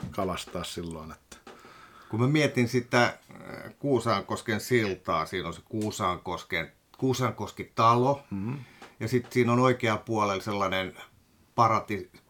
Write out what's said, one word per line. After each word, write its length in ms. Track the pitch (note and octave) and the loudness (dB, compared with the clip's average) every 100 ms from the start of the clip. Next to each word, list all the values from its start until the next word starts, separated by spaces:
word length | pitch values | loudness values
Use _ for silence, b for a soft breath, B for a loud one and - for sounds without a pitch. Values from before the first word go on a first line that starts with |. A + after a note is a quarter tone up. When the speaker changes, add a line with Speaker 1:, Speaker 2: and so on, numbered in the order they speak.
| - | -8
Speaker 1:
kalastaa 520 | - F#2+ E2+ - F2+ | -4 -4 -4 -8 -10
silloin. 480 | E2+ - E2+ D#2+ D#2+ | -10 -8 -8 -10 -12
Että 400 | - - - - B B B B B B | -18 -20 -20 -20 B B B B B B
Speaker 2:
Kun 120 | A2 | 0
mä 60 | B2+ | 2
mietin 400 | D3+ C#3+ B2+ A#2+ | 4 2 2 2
sitä, 360 | B2+ B2 B2 | 0 2 4
äh, 100 | A2 - - - - - - - | 4 2 -14 -20 -16 -14 -14 -6
Kuusankosken 800 | C#3+ B2 A#2 G2+ - G#2 - G#2 | 0 2 2 0 -2 -6 -2 -4
siltaa, 640 | - B2 G#2 F2+ - E2+ F2 | 2 2 2 -2 0 0 0
siinä 220 | F#2 E2 | -4 -6
on 60 | |
se 80 | E2+ - | -8 -8
Kuusankosken, 1080 | G#2+ G#2+ - F#2+ E2+ F#2 E2+ - E2+ D#2+ _ _ - | -4 -4 -2 -2 -2 -4 -8 -4 -6 -6 _ _ -4
Kuusankoski-talo, 1200 | C3 B2 B2 G#2+ G2+ - F#2 - A2+ A#2+ B2+ C#3 - | 0 0 -2 -4 -8 -10 -8 2 4 6 4 0 -4
Speaker 1:
Mhm. 240 | G2 G#2 C#3 B2 B B B | -8 -6 -8 -12 B B B
Speaker 2:
ja 80 | A2+ | -2
sit 200 | B2 - | -2 0
siinä 220 | B2 A#2 | 0 4
on 60 | A#2+ | 4
oikealla 420 | B2+ B2+ A#2 G#2+ - | 4 2 0 -2 -2
puolella 380 | A2 G2+ F#2+ | 0 0 0
sellainen 500 | A2 G2+ F#2+ F#2+ F#2 - - _ _ _ _ - | -2 -2 -2 -2 -4 -8 -20 _ _ _ _ 2
parati-, 540 | A2 G#2+ - G2+ F2+ - | 4 4 0 -8 -8 -18